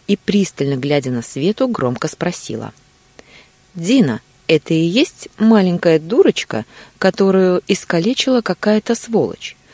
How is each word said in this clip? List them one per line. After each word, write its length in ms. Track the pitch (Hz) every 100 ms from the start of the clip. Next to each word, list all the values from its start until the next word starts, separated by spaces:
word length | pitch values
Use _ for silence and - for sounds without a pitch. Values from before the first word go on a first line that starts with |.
| -
и, 100 | 202
пристально 600 | - 202 190 - 139 135
глядя 340 | 143 147 127
на 120 | 123
Свету, 460 | 117 135 165 214 262
громко 400 | 226 123 127 156
спросила: 640 | - 170 - - 110 110 - _ _ _ _ - - _ _ _
«Дина, 460 | 175 170 262 151 107 _ _ -
это 280 | 156 -
и 100 | 160
есть 440 | 170 208 349 - - -
маленькая 600 | 220 220 185 175 170 160
дурочка, 680 | 160 262 370 - - 110 110 - - -
которую 640 | 190 180 196 190 185 180 -
искалечила 760 | 196 - 170 185 262 - 254
какая-то 540 | - 180 208 214 -
сволочь? 640 | 226 - 220 110 - - - _